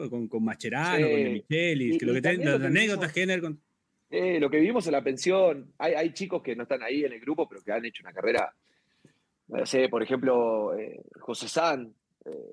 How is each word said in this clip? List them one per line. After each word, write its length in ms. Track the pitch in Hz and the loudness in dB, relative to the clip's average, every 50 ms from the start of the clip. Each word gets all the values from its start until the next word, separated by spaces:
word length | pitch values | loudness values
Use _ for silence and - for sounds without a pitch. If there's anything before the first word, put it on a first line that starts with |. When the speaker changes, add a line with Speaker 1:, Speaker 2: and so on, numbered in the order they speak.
| 151 113 | -8 -6
Speaker 1:
Con, 180 | 120 120 113 110 | -6 -6 -6 -4
con 160 | - 110 110 | -4 -2 -2
Mascherano, 600 | 110 104 - - 110 117 123 160 175 175 151 156 151 | -2 -4 -4 -6 -4 -2 -2 0 2 2 2 4 4
con 80 | 147 | 4
De 80 | - - | 2 2
Speaker 2:
Sí. 60 | 123 | 0
Speaker 1:
Michelis, 640 | 113 104 - - 151 165 175 170 160 135 127 - 165 | -2 -4 -4 -2 0 0 2 2 0 0 2 0 0
Speaker 2:
Y, 40 | 165 | 2
Speaker 1:
que 80 | - | 2
lo 60 | 120 | 0
Speaker 2:
y 20 | 123 | 0
Speaker 1:
que 40 | 131 | 2
tienen, 180 | 127 165 180 180 | 2 2 2 2
Speaker 2:
también 100 | 156 143 | 2 2
lo 60 | 139 139 | 2 2
Speaker 1:
las 20 | |
Speaker 2:
que 60 | 135 135 147 196 | 2 2 4 4
Speaker 1:
anécdotas 220 | 220 208 202 185 | 4 2 2 0
Speaker 2:
vivimos, 60 | 180 151 | -2 -2
Speaker 1:
que 60 | - | 0
tienen 260 | 175 185 190 185 180 | 0 0 0 0 -2
con 200 | 170 160 147 - _ _ _ _ _ _ _ _ _ _ | -2 -6 -8 -10 _ _ _ _ _ _ _ _ _ _
Speaker 2:
eh, 300 | - 175 180 185 170 156 | -4 -2 0 0 2 2
lo 100 | 147 135 | 2 2
que 60 | 151 151 | 4 4
vivimos 280 | 160 208 240 240 175 | 4 4 4 0 0
en 60 | 165 | 2
la 100 | 147 139 | 0 0
pensión. 680 | 117 139 131 - - 180 185 190 185 170 147 139 139 - _ - | 0 -2 -4 0 0 2 4 6 4 4 4 0 -6 -14 _ -2
Hay, 160 | 139 170 147 | 0 0 2
hay 180 | 151 160 165 | 2 0 -2
chicos 300 | - - 196 180 185 156 | -2 -4 -6 -4 -4 -4
que 120 | - 131 113 | -4 -4 -6
no 100 | 120 120 | -6 -4
están 180 | - 139 127 | -4 -4 -4
ahí 220 | 113 117 135 147 147 | -2 -2 -2 -2 -2
en 80 | 127 120 | -2 -4
el 60 | 113 | -6
grupo, 280 | 120 139 156 165 147 - | -6 -4 -2 -2 -4 -4
pero 140 | - - | -6 -10
que 100 | - 101 | -6 -4
han 120 | 104 117 117 | -4 -4 -4
hecho 160 | 117 - - 90 | -6 -10 -12 -16
una 80 | 90 | -12
carrera, 420 | 85 92 95 113 117 113 92 - - _ _ _ _ _ _ _ _ _ - - _ _ _ _ _ _ _ - | -8 -2 0 2 2 2 0 -2 -6 _ _ _ _ _ _ _ _ _ -20 -20 _ _ _ _ _ _ _ -6
no 160 | 117 127 127 | -4 -4 -2
sé, 240 | - 135 131 131 - | 0 2 2 2 2
por 140 | 117 113 | 0 -2
ejemplo, 760 | 110 - 131 131 120 131 123 120 117 113 110 107 104 98 90 107 | -2 -2 -2 0 2 2 2 2 2 2 0 0 -2 -2 -4 -6
eh, 220 | 107 - - - - - - - | -6 -10 -12 -16 -20 -20 -20 -14
José 300 | - - 113 - 120 107 | -10 -10 -8 -8 -8 -4
San, 460 | - 160 170 165 147 131 117 110 - _ _ _ _ _ _ | -2 0 2 2 0 -2 -6 -12 -18 _ _ _ _ _ _
eh, 40 | - 156 143 - - | -14 -12 -12 -12 -10